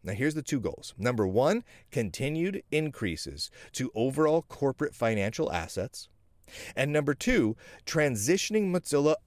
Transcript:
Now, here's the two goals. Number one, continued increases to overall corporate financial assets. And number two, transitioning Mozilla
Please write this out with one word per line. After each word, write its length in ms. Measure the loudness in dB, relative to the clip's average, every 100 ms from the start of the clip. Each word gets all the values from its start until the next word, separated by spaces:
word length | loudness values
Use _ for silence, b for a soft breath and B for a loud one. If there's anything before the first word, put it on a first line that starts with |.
Now, 100 | -8
here's 220 | -2 -2 -2
the 40 |
two 200 | -2 -2
goals. 340 | -2 -6 -12 -4
Number 300 | -2 0 2
one, 380 | 4 4 2 B B B
continued 720 | -4 -2 -4 -4 -2 -2 -4 -4
increases 800 | -2 -2 -4 -4 -4 -8 -10 -12 B B
to 180 | -6 -4
overall 480 | 0 0 2 2 2
corporate 520 | -2 -2 -2 0 -4
financial 580 | 0 0 2 0 -2 -2
assets. 560 | -2 -4 -6 -6 -8 -18 _ _ _ B B B
And 180 | -2 0
number 200 | 2 2
two, 440 | 0 2 4 4 0 B B
transitioning 880 | -4 2 2 2 2 2 2 0 2
Mozilla 460 | 0 0 2 4 2